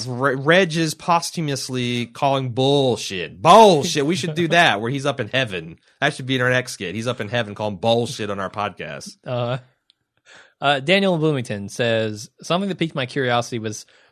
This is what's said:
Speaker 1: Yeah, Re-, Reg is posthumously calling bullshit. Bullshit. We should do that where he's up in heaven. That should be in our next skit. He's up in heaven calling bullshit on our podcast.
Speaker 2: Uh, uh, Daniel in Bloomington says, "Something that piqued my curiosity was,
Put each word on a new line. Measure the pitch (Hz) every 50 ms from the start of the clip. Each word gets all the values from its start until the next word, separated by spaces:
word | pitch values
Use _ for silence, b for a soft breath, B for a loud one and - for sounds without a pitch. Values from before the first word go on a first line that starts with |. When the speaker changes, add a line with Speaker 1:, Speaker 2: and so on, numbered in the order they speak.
| 110
Speaker 1:
Yeah, | 127 123
Re-, | 120 135 143 127
Reg | 139 135 151 165 190 196 170 156
is | 170 165 156 -
posthumously | - - - 170 170 - - - 180 160 147 139 127 - - 127 127 123 120 123 120 120
calling | 120 - - 147 139 139 135 135 127
bullshit. | 113 131 131 139 143 143 135 127 113 - - - 98 90 82 76 - 87
Bullshit. | 95 160 190 226 226 202 175 143 135 175 156 151 139
We | 151 185
should | 151 185 165 151
do | 160 170 160
that | 170 170 170 139 104 101
where | 113 117
he's | 139 139 135
up | 143 131 127
in | 113 104
heaven. | - 131 131 110 92 87 82 82 82 b b b b b
That | 135 147 147
should | - 135
be | 127 135
in | 127
our | 123 127
next | 127 127 123 127
skit. | - - 95 85 92
He's | 113 113
up | 123 117 -
in | 110 101
heaven | 120 120 113 104 101
calling | - 107 107 101
bullshit | 85 - 113 117 120 120 117 127 - 107 101
on | 101 98
our | 95 90
podcast. | - 110 104 101 87 - 80 78 73 69 - - - _ _
Speaker 2:
Uh, | - 123 123 123 120 131 127 123 _ _ _ _ _ _ _ _ _ _ _ B B B B B B B _
uh, | 151 143 143 139
Daniel | 135 151 190 196 196 190 180
in | 156
Bloomington | 151 156 147 131 113 - 107 101 101 104
says, | - - 123 117 113 113 110 110 107 104 120 - _ _
"Something | - - 165 180 202 196
that | 175 -
piqued | 170 160 -
my | 151 127
curiosity | 123 - 160 131 123 120 120 117 - 127 113
was, | 107 110 110 - - b b b b b